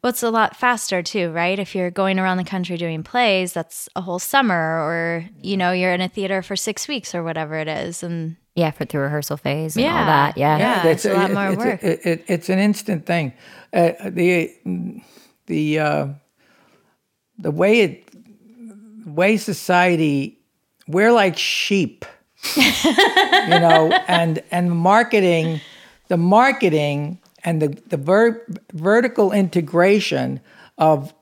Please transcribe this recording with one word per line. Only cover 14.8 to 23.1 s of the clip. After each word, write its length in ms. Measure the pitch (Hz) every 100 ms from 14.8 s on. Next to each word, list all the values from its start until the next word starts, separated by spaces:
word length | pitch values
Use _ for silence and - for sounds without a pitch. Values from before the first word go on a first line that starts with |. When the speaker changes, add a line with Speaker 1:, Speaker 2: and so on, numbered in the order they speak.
| 180 - _ _ _ _ _
Speaker 3:
the, 320 | 160 151 151
uh, 300 | 151 147 139 143 _ _ _ _ _ _ _ _ _ _ _ -
the 120 | 160
way 300 | 151 185 226
it, 240 | 190 - _ - - - _ 240 226 202 214 220
the 80 | 196
way 240 | 151 190 220
society, 1000 | - 151 - 180 180 170 156 139 139 _ _ _ _ _ -
we're 240 | 165 214
like 260 | 240 196 156
sheep, 680 | - - - 196 143 - - - _
<laughs> 260 | _ - -
you 60 | 247 - 349 269 403